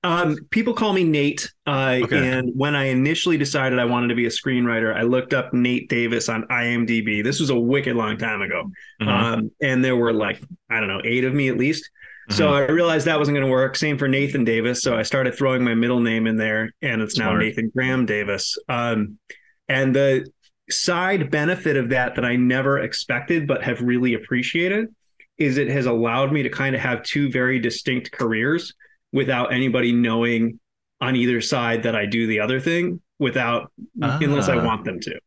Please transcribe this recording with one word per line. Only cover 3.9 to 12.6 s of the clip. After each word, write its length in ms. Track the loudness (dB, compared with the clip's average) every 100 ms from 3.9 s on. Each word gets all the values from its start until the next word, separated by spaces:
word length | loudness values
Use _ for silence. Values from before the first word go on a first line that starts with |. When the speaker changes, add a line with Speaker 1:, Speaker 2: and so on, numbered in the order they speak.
| 0 0
Speaker 1:
to 80 | 0
be 100 | -2
a 40 |
screenwriter, 680 | -2 -2 0 0 0 0 0
I 80 |
looked 300 | 0 0 0
up 200 | -2 0
Nate 360 | 0 2 0 -2
Davis 380 | -2 0 -2 -2
on 180 | -4 -4
I 180 | -2 -2
M 200 | -2 0
D 140 | 0
B. 200 | 0 -2
This 180 | -2 -2
was 120 | 0
a 80 | 2
wicked 360 | 2 0 0 -2
long 220 | -2 -2
time 240 | -4 -4
ago. 300 | -4 -4 -6 -14 -20 _
Speaker 2:
Mm-hmm. 80 | -2
Speaker 1:
Um, 440 | 2 2 0 -4 _
and 240 | 0 2 2
there 100 | 2
were, 160 | 2
like, 300 | 2 -2 -4 -12 -20 _
I 80 | -4
don't 80 | -2
know, 140 | -2
eight 200 | -2 0
of 120 | 2 2
me 140 | 0
at 80 | 2
least. 320 | 0 0 -6 _ -20 -20 -4
So 160 | 2 4
Speaker 2:
Mm-hmm. 240 | 4